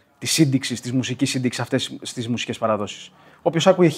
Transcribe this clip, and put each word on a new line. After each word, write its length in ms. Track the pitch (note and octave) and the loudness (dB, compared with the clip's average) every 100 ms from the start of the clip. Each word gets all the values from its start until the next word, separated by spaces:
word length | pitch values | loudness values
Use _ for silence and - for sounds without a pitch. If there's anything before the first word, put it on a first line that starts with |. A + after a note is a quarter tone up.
| _ _ | _ _
της 120 | A#2+ | -2
σύνδεξης, 500 | - D#3+ C3 - A#2 | 2 4 2 -2 -6
της 120 | B2 | -2
μουσικής 380 | B2+ A#2+ B2 C3+ | -2 -2 -2 -2
σύνδεξης 320 | C3+ B2 - | 0 -2 -2
αυτές 360 | A#2+ B2+ - B2+ | -2 -2 -2 -10
στις 260 | - B2+ A2+ | -10 -8 -4
μουσικές 300 | A2+ - A2 | -4 -4 -2
παραδόσεις. 540 | A2+ G#2 G2+ - - - - - | 0 0 -4 -10 -20 -20 -20 -4
Όποιος 240 | - D#3+ F#3+ | -2 4 4
άκουγε 240 | F#3 E3+ | 6 4